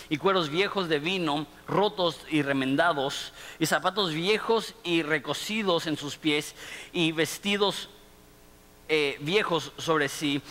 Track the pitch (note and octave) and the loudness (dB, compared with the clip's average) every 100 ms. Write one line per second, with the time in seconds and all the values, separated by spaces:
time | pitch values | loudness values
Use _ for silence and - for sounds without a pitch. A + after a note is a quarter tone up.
0 | - D#3 F#3 F#3+ D#3 D#3 G3+ G3+ F3 D3+ | -4 0 2 2 2 0 0 0 0 0
1 | D3+ F#3+ E3 D3 D3 - - D#3 G#3 G#3 | 0 -2 0 -2 -4 -10 -2 2 2 2
2 | F3 - - D#3 C#3 C#3 C3 C#3 E3+ D3+ | -2 -2 -2 0 2 2 2 2 2 2
3 | C3+ - - - - - D#3+ D#3+ F3 F#3 | 0 -4 -10 -14 -14 -4 0 2 0 0
4 | F#3+ D#3 F3 G#3+ - A3+ - - E3+ E3+ | 0 0 2 2 2 0 0 -8 0 0
5 | D3+ D#3 B2 C#3+ - G#3+ G3+ E3+ E3+ D3 | 2 0 0 -4 -4 -2 2 2 0 -4
6 | C#3+ - D#3 D3 - - - - - F3+ | -6 -4 0 0 -2 -10 -14 -14 -6 0
7 | D#3+ D#3+ D3+ - G3+ G3+ G3+ - - - | 0 2 -2 -2 -2 2 2 0 -8 -16
8 | - - - - - - - - - D#3 | -20 -20 -20 -20 -20 -20 -20 -16 -2 0
9 | C#3+ - D3 G3+ G3+ E3 C#3 - C#3+ D#3+ | 0 -2 0 0 2 -2 -4 -6 0 2
10 | C#3 - D3+ C#3+ - | 2 -2 -2 -2 -4